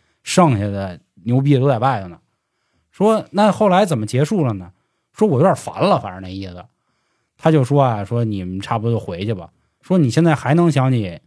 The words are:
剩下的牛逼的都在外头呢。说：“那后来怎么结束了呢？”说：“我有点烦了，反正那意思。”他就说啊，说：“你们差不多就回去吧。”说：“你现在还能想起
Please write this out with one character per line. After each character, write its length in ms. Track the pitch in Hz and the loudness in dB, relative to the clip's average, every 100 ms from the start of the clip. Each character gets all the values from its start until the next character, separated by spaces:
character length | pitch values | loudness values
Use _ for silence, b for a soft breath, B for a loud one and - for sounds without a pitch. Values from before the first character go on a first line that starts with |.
| _ _ | _ _
剩 360 | - - 165 107 | -2 2 4 2
下 80 | 101 | -2
的 320 | 101 95 87 _ _ | -4 -8 -12 _ _
牛 160 | 92 127 | -2 0
逼 140 | 139 | 2
的 60 | 139 | 2
都 80 | 139 | 2
在 100 | 120 | 2
外 240 | 131 117 | 0 -2
头 60 | 92 | -8
呢。 100 | 82 _ _ _ _ _ _ _ | -16 _ _ _ _ _ _ _
说 340 | _ 202 220 - | _ 0 0 -2
：“那 180 | 185 214 | 0 2
后 200 | - 214 | 2 2
来 160 | 180 202 | 4 2
怎 120 | 135 | -2
么 80 | 107 | -2
结 200 | 123 151 | -2 0
束 180 | 214 | 0
了 80 | 135 | -2
呢？” 180 | 101 90 _ _ _ _ - | -4 -10 _ _ _ _ -2
说 80 | 220 | 0
：“我 80 | 127 | 4
有 40 | |
点 140 | 180 - | 2 2
烦 260 | - - | -4 -2
了， 180 | 180 160 | 0 0
反 100 | 104 | -2
正 100 | 92 | -12
那 60 | 92 | -12
意 180 | 95 95 | -12 -12
思。” 160 | 90 - _ _ _ _ _ _ _ | -14 -20 _ _ _ _ _ _ _
他 120 | 165 | 2
就 140 | 156 | 2
说 180 | 123 143 | 2 2
啊， 220 | 131 107 | 2 0
说 220 | 98 117 113 | -4 -4 -2
：“你 180 | 101 | -4
们 160 | 90 95 | -6 -8
差 180 | - 117 | -6 -4
不 60 | |
多 80 | 113 | -2
就 80 | 113 | -4
回 260 | - 87 104 | -4 -8 -6
去 80 | |
吧。” 160 | 98 82 _ _ _ | -6 -10 _ _ _
说 160 | _ 185 | _ 0
：“你 120 | 135 | 2
现 140 | 135 | 2
在 120 | 170 147 | 2 2
还 180 | 123 | 2
能 160 | 156 175 | 2 4
想 220 | 139 131 | 2 0
起 300 | 127 98 85 | 0 -4 -10